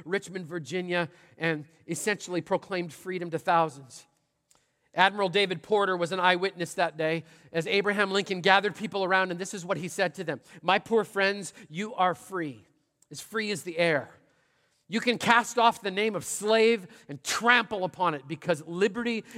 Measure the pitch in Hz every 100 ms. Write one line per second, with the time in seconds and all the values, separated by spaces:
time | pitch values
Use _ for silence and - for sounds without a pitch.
0 | 160 190 185 185 160 175 127 180 180 175
1 | 170 - _ - 165 156 147 _ - 165
2 | 214 202 - 180 165 180 - 185 175 -
3 | 190 185 175 160 - 170 160 139 131 -
4 | - _ _ _ _ _ _ _ _ 156
5 | 190 202 190 185 196 180 - 208 196 185
6 | 170 185 180 180 190 175 165 - 170 156
7 | 160 165 160 - - 165 165 196 202 202
8 | 196 196 196 185 185 196 196 160 208 196
9 | 185 190 185 175 185 202 175 170 180 -
10 | 180 - 165 139 - 165 170 196 - 226
11 | 196 196 196 202 175 - 180 156 214 -
12 | 180 170 - 190 151 113 _ _ _ _
13 | _ 151 - 220 214 190 180 160 170 147
14 | 110 - _ _ _ _ _ _ - 214
15 | 240 220 - 240 220 240 226 226 196 185
16 | 220 190 - - 208 226 226 220 180 -
17 | - 143 - - 233 247 202 208 180 -
18 | 175 147 135 165 175 156 156 170 208 208
19 | 233 226 -